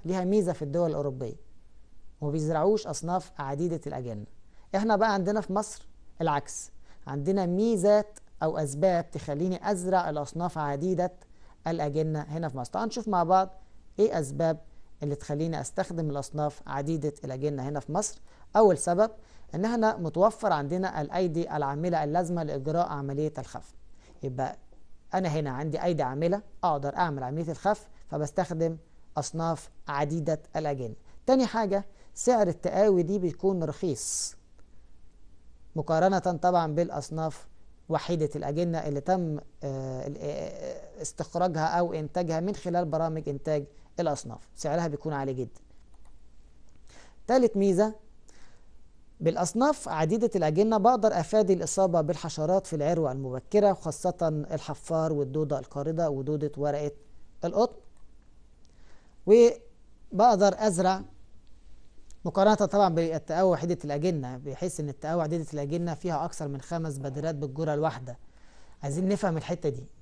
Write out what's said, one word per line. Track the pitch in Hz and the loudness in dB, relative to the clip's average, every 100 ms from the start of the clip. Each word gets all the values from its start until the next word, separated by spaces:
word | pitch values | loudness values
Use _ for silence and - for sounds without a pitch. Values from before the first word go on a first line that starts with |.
ليها | 160 185 | -4 0
ميزة | 180 214 180 | 2 4 2
في | 156 | 0
الدول | 143 160 170 | -2 0 0
الأوروبية | 147 143 131 120 - - - - - - - - - | 0 -2 -4 -8 -10 -14 -18 -20 -20 -18 -14 -14 -6
وما | 147 | -4
بيزرعوش | 156 151 160 180 214 190 | -2 0 2 4 2 0
أصناف | 156 165 180 - - | -6 -2 -2 -4 -8
عديدة | 139 143 170 160 - | -6 -2 -2 -2 -6
الأجنة. | 135 120 107 107 - - - - | -6 -6 -8 -10 -16 -20 -20 -4
إحنا | 190 220 202 | 0 2 4
بقى | 220 | 4
عندنا | 196 180 214 | 2 2 0
في | - | 0
مصر | 196 214 - - - - - | -2 -2 -8 -14 -16 -16 -4
العكس، | 165 143 143 - - - - - - | 0 0 -2 -12 -12 -16 -16 -16 -8
عندنا | 139 143 196 175 | -4 0 2 2
ميزات | 180 226 214 202 208 208 - - - | 2 2 4 6 6 4 -8 -16 -4
أو | 160 156 | -2 0
أسباب | 147 143 190 175 170 | -2 2 2 2 -2
تخليني | 151 - 143 185 180 - | -8 -6 -2 -2 -2 -2
أزرع | 196 180 185 170 | -2 2 2 2
الأصناف | 151 143 165 175 160 | -2 -4 -4 -4 -2
عديدة | 147 143 180 180 180 - - - - - 165 | -2 0 0 0 -2 -4 -20 -20 -20 -10 -4
الأجنة | 165 147 143 156 156 | -2 -2 0 0 -2
هنا | 151 156 160 | -4 -4 -4
في | 131 | -4
مصر. | 123 | -6
تعالوا | 190 220 | -4 -4
نشوف | 247 220 | -4 0
مع | 185 | 2
بعض | 165 185 190 - - - - - | 6 6 4 -4 -18 -20 -8 2
إيه | 220 - | 2 2
أسباب | 135 139 165 156 - - - - | -2 0 0 0 -6 -18 -16 -8
اللي | 147 | -6
تخليني | 143 - 147 165 147 | -6 -4 -2 -2 -4
أستخدم | 139 - 185 165 156 | -6 -4 -4 -2 -2
الأصناف | 143 135 151 151 - - | -4 -4 -2 -2 -4 -8
عديدة | 135 143 160 147 147 | -6 -2 -2 -2 -6
الأجنة | 135 131 147 143 131 | -8 -4 -4 -2 -4
هنا | 147 | -6
في | - | -2
مصر. | 165 - - - - - 208 | -2 -2 -6 -18 -20 0 6
أول | 214 156 | 8 6
سبب | - 175 220 - - - - | 2 2 2 0 -18 -18 -8
إن | - | -4
إحنا | 214 233 220 - | 0 2 2 2
متوفر | 165 160 208 220 208 | -2 4 4 4 0
عندنا | 156 143 185 190 - | 0 0 -2 -2 -2
الأيدي | 143 180 185 160 170 151 | -2 0 0 0 -2 -2
العاملة | 139 143 175 165 | -2 -2 0 0
اللازمة | 147 170 170 170 | 2 0 0 -2
لإجراء | 156 139 135 165 175 | -2 -4 -2 0 0
عملية | 147 139 139 151 151 | -2 -4 -2 -2 -4
الخف. | 123 123 - - - - - - | -10 -12 -14 -18 -18 -20 -20 -8
يبقى | 139 127 131 - - - - - - | -6 -2 -4 -6 -16 -20 -16 -16 -4
أنا | 185 180 | -2 0
هنا | 156 147 | 0 -2
عندي | 127 156 156 | -4 -4 -2
أيدي | 180 160 | 0 0
عاملة | 131 139 170 202 - - | 0 0 0 0 -4 -4
أقدر | 180 143 139 - | 0 0 -2 0
أعمل | 175 139 | -2 -2
عملية | 127 151 165 | -4 -4 -6
الخف، | 156 196 208 - - - | -2 0 0 -4 -18 -8
فبستخدم | 151 151 - 175 160 165 160 - - - - | -4 -2 -2 -2 0 0 -2 -12 -20 -10 -6
أصناف | 143 160 165 160 - - - | -4 -2 -2 -2 -6 -14 -4
عديدة | 143 147 165 151 151 - 156 | -2 0 0 0 -2 -2 -4
الأجنة. | 156 135 117 - - - - | -2 -4 -6 -10 -16 -6 2
تاني | 262 247 | 4 4
حاجة | 226 208 196 - - - | 2 0 -2 -4 -14 -18
سعر | - - 240 190 | -2 4 4 4
التقاوي | 151 180 185 214 185 | 2 0 4 6 6
دي | 165 202 | 4 0
بيكون | 175 - 190 185 | 0 0 0 0
رخيص | 156 147 180 123 - - - - - - - - - - - - - - - - - 160 | -2 -2 -2 -2 -4 -4 -6 -10 -20 -20 -20 -18 -18 -18 -18 -20 -20 -20 -20 -20 -10 -6
مقارنة | 147 160 185 190 | 0 4 4 4
طبعًا | 185 165 180 180 160 | 0 2 4 4 2
بالأصناف | 151 - 147 131 160 160 - - - - - - | 0 0 -2 -6 -4 -4 -6 -16 -18 -20 -16 -4
وحيدة | 160 - 175 147 147 | -2 0 0 0 -2
الأجنة | 143 151 175 165 | -4 0 0 0
اللي | - 139 | -2 -4
تم، | 160 185 165 151 | 2 2 2 -4
آه، | - - 143 135 131 127 131 | -8 -10 -6 -6 -6 -6 -8
ال-، | 143 | -6
آه، | 147 139 156 - 135 127 - - | -6 -6 -6 -8 -10 -10 -14 -12
استخراجها | 156 - 156 170 180 160 156 | -12 -8 -6 0 0 0 0
أو | 170 175 | 2 0
إنتاجها | 160 151 180 170 160 | -2 -4 -2 0 0
من | 185 | -2
خلال | 202 180 175 | -4 -2 -2
برامج | 170 156 160 160 147 | 0 0 -2 -2 -6
إنتاج | 139 - 151 143 - - - | -6 -2 -2 -4 -14 -14 -2
الأصناف، | 165 139 123 110 - - | -2 -2 -6 -14 -16 -8
سعرها | 156 160 170 | -2 0 -2
بيكون | 143 156 | -4 -4
عالي | 143 135 | -4 -4
جدًا. | 131 120 - - - - - - - - - - - - - - - - - - | -4 -6 -10 -20 -20 -20 -18 -18 -18 -18 -20 -20 -20 -20 -18 -18 -18 -20 -10 2
تالت | 254 240 196 | 6 6 4
ميزة | 196 180 214 214 - - - - - - - - - - - - | 4 6 4 0 -16 -20 -20 -18 -16 -18 -20 -20 -20 -20 -20 -2
بالأصناف | 165 165 175 226 277 285 - | 0 0 0 2 2 2 -2
عديدة | 160 160 208 233 196 | 0 2 2 2 2
الأجنة | 156 156 220 220 | 2 4 4 6
بقدر | 208 247 214 180 | 6 6 4 2
أفادي | 151 220 190 | 2 2 4
الإصابة | 180 160 - 190 170 | 4 2 2 4 4
بالحشرات | 151 160 170 - 156 190 185 | 2 -2 -4 -2 2 2 0
في | 151 | -2
العروة | 147 165 147 | 0 2 0
المبكرة، | 131 131 127 - 208 202 | -2 -6 -6 2 6 6
وخاصة | 185 160 - 180 175 165 156 147 | 4 -2 -2 -2 0 0 0 -2
الحفار | 156 - 151 - 160 160 | -6 -6 -8 -2 0 2
والدودة | 147 135 147 147 139 | 0 0 0 0 -2
القاردة | 127 143 147 160 165 | -4 -6 -2 0 0
ودودة | 135 131 151 147 143 | 0 -2 -2 -2 -2
ورقة | 147 143 147 - - - - - | -2 0 -2 -6 -16 -16 -16 -6
القطن، | 170 196 240 - - - - - - - - - - - - - - - - | -2 2 2 0 -20 -18 -18 -20 -20 -20 -20 -20 -20 -20 -20 -20 -20 -4 8
وبقدر | 226 233 - - - - - - 190 240 202 202 190 | 10 10 6 -12 -20 -20 -20 -6 4 6 8 6 6
أزرع | 214 175 185 190 - - - - - - - - - - - - | 2 4 2 2 -4 -16 -18 -20 -18 -18 -16 -16 -16 -18 -16 -8
مقارنة | 180 190 202 | -4 4 6
طبعًا | 208 196 202 190 | 6 4 6 4
بالتقاوي | 165 165 160 - 165 190 | 4 0 -2 -2 4 4
وحيدة | 240 170 175 | 4 2 -2
الأجنة، | 147 147 180 160 127 127 | -2 0 0 0 -4 -8
بحيث | 143 131 180 - | -10 -6 -4 -4
إن | 147 | -6
التقاوي | 131 151 170 | -6 -2 0
وحيدة | 156 165 156 | 0 -2 -2
الأجنة | 147 143 170 170 | -4 -2 -2 -2
فيها | 156 180 151 | -4 -2 -2
أكثر | 165 - 147 | -2 -4 -6
من | 139 | -6
خمس | - 170 160 135 | -4 -4 -2 -4
بذرات | 135 135 160 | -6 -4 -4
بالجرة | 151 143 139 156 | -4 -4 -2 0
الواحدة. | 147 156 131 127 120 - - - - - - | 2 0 -2 -12 -14 -16 -20 -20 -20 -20 -10
عايزين | 143 151 190 | -4 -2 0
نفهم | 196 190 160 | 2 0 0
الحتة | - 175 151 | -4 -2 -2
دي، | 127 131 - | -4 -10 -14